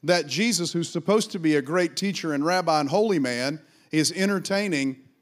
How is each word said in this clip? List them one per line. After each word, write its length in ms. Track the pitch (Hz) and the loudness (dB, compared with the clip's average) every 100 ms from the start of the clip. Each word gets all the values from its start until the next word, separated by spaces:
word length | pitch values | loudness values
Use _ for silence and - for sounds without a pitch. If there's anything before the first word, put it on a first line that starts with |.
That 220 | 147 175 147 | 2 0 0
Jesus, 460 | 135 233 180 170 | -2 0 0 -2
who's 160 | 170 160 | -4 -4
supposed 440 | 170 160 214 214 | -4 0 0 0
to 60 | 196 | -2
be 180 | 165 151 | 2 2
a 60 | |
great 340 | 131 175 175 156 | 2 0 0 -2
teacher 360 | 196 180 165 | -4 -4 -4
and 120 | 147 | -2
rabbi 360 | 151 185 170 156 | 0 0 2 2
and 80 | 143 | 2
holy 300 | 175 220 180 | 2 2 2
man, 420 | 127 120 131 151 - _ _ | 0 -2 -2 -4 -12 _ _
is 220 | 156 151 | 0 0
entertaining 880 | 165 196 196 190 196 208 151 135 131 - _ | 0 0 0 0 -2 0 0 -2 -4 -16 _